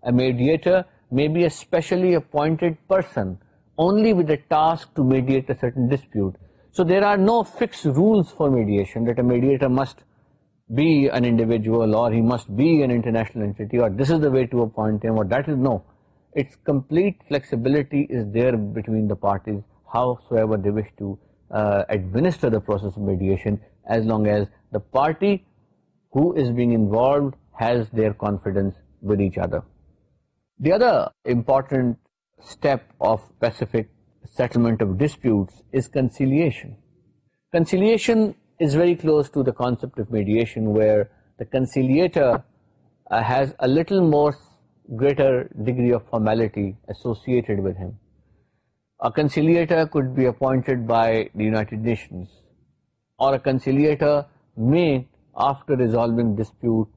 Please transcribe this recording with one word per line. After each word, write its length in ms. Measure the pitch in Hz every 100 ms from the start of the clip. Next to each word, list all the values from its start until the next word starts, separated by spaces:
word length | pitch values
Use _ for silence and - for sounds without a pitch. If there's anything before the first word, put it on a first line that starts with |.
A 100 | 123
mediator 720 | 123 127 123 127 160 175 185 180 _ _
may 180 | 123 151
be 160 | 160
a 60 | 170
specially 640 | - - 170 160 180 185
appointed 640 | 175 - 147 147 160 175 160 _
person 500 | 190 175 - 95 92 _ _ _ -
only 360 | 170 202 220
with 120 | 202 156
the 120 | 147
task 540 | _ 156 156 165 -
to 100 | -
mediate 440 | 127 131 127 135 131
a 80 | 135
certain 300 | 127 131 123
dispute. 460 | 135 - 107 98 92 - _ _
So 120 | -
there 200 | 175 185
are 120 | 208 202
no 280 | 190 233
fixed 400 | 202 - 233 -
rules 480 | 156 135 202 220 170
for 180 | - 151
mediation 540 | 127 107 101 98 -
that 140 | 117 120
a 40 |
mediator 460 | 123 123 131 135 135
must 360 | 127 131 - _ _ _ _ _ _ _
be 340 | 117 156 156 139
an 160 | -
individual 680 | 123 117 113 113 107 113 110
or 160 | 107 120
he 80 | 113
must 340 | 113 123 - 101
be 260 | 151 160
an 80 | 135
international 540 | 123 117 113 110 120
entity 340 | 104 104 104 120
or 100 | 117
this 220 | 98 135
is 100 | 165
the 100 | 151
way 160 | 131 123
to 160 | 123
appoint 400 | 113 - 107 107
him 140 | 113 110
or 80 | 98
that 220 | 120 143
is, 80 | 143
no. 280 | 131 107 - _ _ _ _
Its 240 | - 135 -
complete 580 | - 143 135 156 202 196 _
flexibility 800 | 143 - 123 120 147 139 143 143
is 160 | 127 107
there 240 | 104 123 120
between 520 | 104 110 107 110 107
the 80 | 101
parties, 460 | 101 98 - 104 104 _ _
howsoever 640 | 120 127 123 _ 117 110 107
they 140 | 98
wish 180 | 104 104 _
to 200 | 101 95 _ _ _
uh, 340 | 107 107 101 -
administer 640 | 107 92 104 170 165 135
the 100 | 110
process 360 | - 104 101 92
of 60 |
mediation 580 | 101 95 95 95 - 104 - _ -
as 180 | 113
long 220 | 110 110 107
as 200 | 104 101 _ _
the 80 | 104
party 680 | - 131 147 156 196 196 _ _ _ _ _ _ _
who 220 | 131 160
is 160 | 170 131
being 200 | 117 120
involved 640 | 117 104 107 127 143 139 - _
has 360 | - 113 120 110
their 220 | 113 110
confidence 640 | 101 104 101 - 98 98 92 _ _
with 200 | 95 104
each 180 | 98 87
other. 240 | 90 - - _ _ _ _ _ _ _ _ _
The 120 | 139
other 380 | 190 247 156 - _
important 720 | - 120 117 135 135 135 123 120 _ _ _ _
step 520 | - - 151 135 _ _
of 200 | 101 110 - _
pacific 480 | 117 110 117 117 107 _ _ _
settlement 580 | - - 123 - 117 110
of 160 | 107 92
disputes 640 | 147 - 131 107 95 - _
is 160 | 135 127
conciliation. 880 | 147 127 - 131 139 165 117 - - _ _ _ _ _ _ _
Conciliation 840 | 170 165 185 208 226 - 226 214 - _ _
is 160 | 156
very 200 | 143 175 175
close 340 | 156 151 139
to 120 | -
the 100 | 131
concept 460 | 117 123 120 127 -
of 120 | 107
mediation, 600 | 113 101 110 117 - 110
where 380 | 104 107 107 101 _ _ _
the 60 |
conciliator, 1000 | 113 131 127 - 131 139 180 170 135 113 - _ _ _ _ _ -
uh, 120 | 110
has 320 | 113 127 135 -
a 80 | 131
little 340 | 139 170 196
more 300 | 175 147 147
s-, 60 | 139 - - _ _ - 113
greater 520 | 139 139 135 127 - -
degree 300 | 110 123 120
of 140 | 120 -
formality 680 | 117 107 110 110 107 101 98 -
associated 720 | 101 127 107 - 123 113 101
with 160 | 95 90
him. 220 | 92 - _ _ _ _ _ _ _ _ _ _
A 120 | 120
conciliator 720 | 139 151 143 156 170 165 165 156
could 280 | 151 131
be 120 | 127 127
appointed 600 | 113 135 131 123 127 113
by 420 | 117 113 113 110 -
the 80 |
United 360 | 107 110 104 107
Nations, 480 | 110 113 - 90 90 _ _ _ _ _ _ _ _ _
or 160 | 131
a 40 | 135
conciliator 880 | 139 131 139 135 151 147 147 147 143 _ _ -
may, 500 | 113 156 170 135 127 _ _ -
after 400 | 131 139 - 139
resolving 580 | 123 117 117 117 117
dispute 540 | 104 110 - 120 113 107